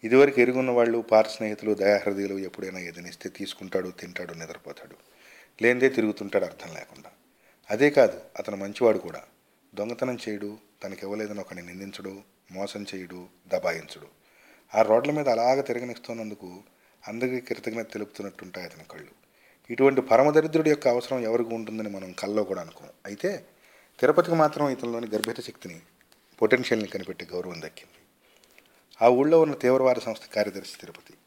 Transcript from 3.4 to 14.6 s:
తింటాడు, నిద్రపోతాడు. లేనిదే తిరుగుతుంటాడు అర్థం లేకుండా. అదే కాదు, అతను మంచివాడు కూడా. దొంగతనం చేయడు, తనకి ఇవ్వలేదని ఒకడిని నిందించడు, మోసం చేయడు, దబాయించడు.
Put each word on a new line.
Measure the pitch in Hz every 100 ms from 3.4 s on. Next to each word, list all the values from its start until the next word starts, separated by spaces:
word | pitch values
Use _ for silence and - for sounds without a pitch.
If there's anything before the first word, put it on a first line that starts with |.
| 98 - 95 95 90
తింటాడు, | 90 - 90 87
నిద్రపోతాడు. | 82 82 82 - 80 - - _ _ - - - -
లేనిదే | 113 123 131
తిరుగుతుంటాడు | 131 110 104 101 98
అర్థం | 90 - 87
లేకుండా. | 82 - - - _ _ _ _ _ _
అదే | 110 143
కాదు, | 143 120 - - -
అతను | - 101
మంచివాడు | 98 104 120 110
కూడా. | 87 - - _ _ _ _
దొంగతనం | 98 107 120 131 120 113
చేయడు, | 104 104 107 _ _
తనకి | 98 95
ఇవ్వలేదని | 98 104 107 101
ఒకడిని | 92 90 87
నిందించడు, | 90 98 92 98 98 101 _ _
మోసం | 92 98 107 101
చేయడు, | 98 90 90 90 _ _
దబాయించడు. | - 87 82 82 - - _ _ _ _ _